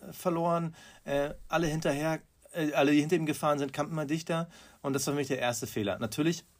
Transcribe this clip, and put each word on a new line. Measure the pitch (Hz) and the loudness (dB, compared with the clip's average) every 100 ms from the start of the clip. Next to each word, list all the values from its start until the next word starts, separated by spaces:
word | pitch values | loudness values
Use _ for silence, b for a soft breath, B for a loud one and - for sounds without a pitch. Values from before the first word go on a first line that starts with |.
| - | -12
verloren. | - 185 170 170 170 165 - B B | -6 -2 0 2 0 -2 -8 B B
Äh, | - 143 143 - - | -2 0 0 -4 -4
alle | 160 165 | 0 0
hinterher, | 156 160 143 160 156 - _ - | 0 0 0 0 -2 -6 _ -12
äh, | 170 151 | -4 0
alle, | 156 143 | 4 6
die | 147 | 6
hinter | 151 175 | 4 2
ihm | 156 | 2
gefahren | 139 156 147 | 0 2 2
sind, | 139 | 0
kamen | 139 147 | -2 -4
immer | 160 143 | -2 -2
dichter. | 160 - 165 170 B B B | -2 -2 -2 -4 B B B
Und | 139 | -2
das | 135 143 | 0 0
war | |
für | 143 | 0
mich | 139 | 0
der | 139 | 0
erste | 123 117 - | 0 -2 -4
Fehler. | - 101 92 | -2 -2 -2
Natürlich | 113 - 151 170 - _ | -4 0 0 0 -6 _